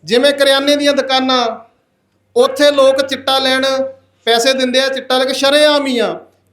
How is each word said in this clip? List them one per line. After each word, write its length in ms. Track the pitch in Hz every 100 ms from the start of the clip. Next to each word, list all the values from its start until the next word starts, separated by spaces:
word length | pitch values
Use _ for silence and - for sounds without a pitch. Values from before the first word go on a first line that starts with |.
ਜਿਵੇਂ 300 | 151 233 277
ਕਰਿਆਨੇ 420 | 277 277 269 285 285
ਦੀਆਂ 180 | 285
ਦੁਕਾਨਾਂ, 540 | 269 262 262 262 254 233 226 - _ _ _ _ _ _ -
ਉੱਥੇ 360 | 262 269 294
ਲੋਕ 300 | 285 269 269
ਚਿੱਟਾ 380 | 269 269 - 269
ਲੈਣ 260 | 262 262 269 269 269 - _ _ -
ਪੈਸੇ 280 | 233 269
ਦਿੰਦੇ 280 | 262 254 254
ਆ, 60 | 269
ਚਿੱਟਾ 300 | 262 - 254
ਲੈ 80 | 262
ਕੇ 80 |
ਸ਼ਰੇਆਮ 540 | 262 269 294 302 294 269
ਹੀ 120 | 240
ਆ। 200 | 202 156 - _ _